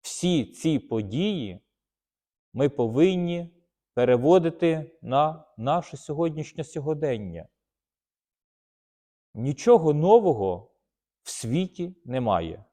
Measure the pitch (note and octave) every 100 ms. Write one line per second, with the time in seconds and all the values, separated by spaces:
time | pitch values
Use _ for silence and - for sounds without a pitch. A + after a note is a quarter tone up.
0 | - - F3+ E3+ A2 - D#3+ D3 - A2+
1 | G2+ C#3 G3+ F#3+ G#2 F#2 _ _ _ _
2 | _ _ _ _ _ A2 C#3+ D3 A#2 A#2+
3 | F#3 F#3 F3 F3 E3+ _ _ _ _ -
4 | B2 B2 C#3 F#3 E3 E3 E3+ D#3+ D#3 _
5 | A2+ C3+ D#3 D#3+ - - A#2+ E3+ - C#3+
6 | - D3 E3+ D3+ D3 - - D#3+ C#3+ D3+
7 | D3 A#2 G2 E2 D#2 _ _ _ _ _
8 | _ _ _ _ _ _ _ _ _ _
9 | _ _ _ G#2+ C3 C#3 A#3 A#3 D#3+ D3
10 | E3+ A#3 G3 A#2 F#2+ F2+ - _ _ _
11 | _ _ - - A2+ C#3+ F#3 - F3 F#3
12 | - B2+ A#2 F2+ E2 - -